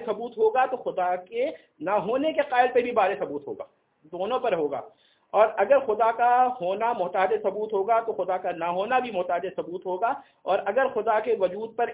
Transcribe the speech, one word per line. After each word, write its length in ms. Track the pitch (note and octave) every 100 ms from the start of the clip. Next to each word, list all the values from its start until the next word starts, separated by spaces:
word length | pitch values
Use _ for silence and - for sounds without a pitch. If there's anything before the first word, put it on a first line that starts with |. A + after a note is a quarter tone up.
| A3+
ثبوت 320 | G3+ A#3+ G#3+
ہوگا 280 | A3 B3+ C4
تو 120 | B3+
خدا 380 | F3+ E3+ F3+ F3+
کے 340 | F3+ A#3 C#4 - _ -
نہ 120 | D#3
ہونے 420 | G#3 F3 B3+ D#4
کے 80 | D#4 C#4+
قائل 180 | B3 B3+
پہ 80 | B3
بھی 100 | A#3+
بارے 240 | A3 F#3+ G3
ثبوت 280 | - C#3+ C3+
ہوگا، 160 | G2+ - _ _ _
دونوں 360 | D3+ F3 G3+ B3+
پر 140 | B3+
ہوگا۔ 280 | F3 D3 B2+ - - _ _ _
اور 160 | G3 A3 -
اگر 220 | G3+ C#4
خدا 320 | - G#3 A3+
کا 360 | A#3 A#3+ B3 B3+ B3
ہونا 320 | F3+ G3 A3+
محتاج 400 | A#3 F3 G3 G3+ G#3+
ثبوت 300 | G#3 G#3 G#3+
ہوگا 260 | G3+ G3 A3+
تو 140 | A3+
خدا 240 | G3+ F3+ F#3
کا 140 | F#3
نہ 140 | E3+ E3+
ہونا 340 | F3+ G#3+ B3+
بھی 120 | B3
محتاج 340 | F#3+ F3+ F3 F3+ -
ثبوت 300 | D#3+ F#3 F#3
ہوگا، 280 | F#3 A3 C#4 - _
اور 180 | - G3 G3
اگر 220 | A3+ C4
خدا 320 | A3+ G#3 G#3+
کے 160 | A#3 G3+
وجود 360 | F3+ F#3+ A3 A3
پر 120 | A#3